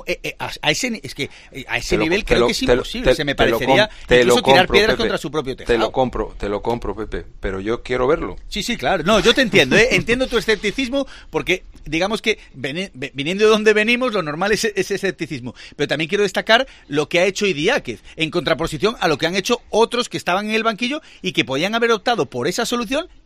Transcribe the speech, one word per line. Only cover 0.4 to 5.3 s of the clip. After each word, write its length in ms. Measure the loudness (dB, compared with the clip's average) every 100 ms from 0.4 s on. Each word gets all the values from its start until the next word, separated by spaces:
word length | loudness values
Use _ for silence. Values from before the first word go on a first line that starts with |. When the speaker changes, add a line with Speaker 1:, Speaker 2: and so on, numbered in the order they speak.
| -12 -4
Speaker 1:
a 80 | -2
ese 180 | -2 -4
ni-, 100 | -6
es 100 | -10
que, 140 | -10 -10 -10 -18
eh, 120 | -16 -6
a 80 | -6
ese 140 | -2
Speaker 2:
Te 60 | 0
lo 40 |
Speaker 1:
nivel 180 | 0 -2
Speaker 2:
co-, 20 | 0
te 60 |
Speaker 1:
creo 60 | 2
Speaker 2:
lo, 60 | 2
Speaker 1:
que 60 |
es 60 | 0
Speaker 2:
te 60 | 0
lo, 60 |
Speaker 1:
imposible. 380 | 0 0 -2 0
Speaker 2:
te, 40 |
Speaker 1:
Se 100 | 0
me 100 | -2 0
Speaker 2:
te 100 | 0
lo 120 | 2
Speaker 1:
parecería 280 | 2 4 2
Speaker 2:
com-, 80 | -4 4
te 60 | 6
lo 40 |
Speaker 1:
incluso 200 | 6 4
tirar 160 | 6 6
Speaker 2:
compro, 120 | 6
Speaker 1:
piedras 180 | 4 4
Speaker 2:
Pepe. 40 | 2
Speaker 1:
contra 160 | -2 -2
su 120 |
propio 240 | -4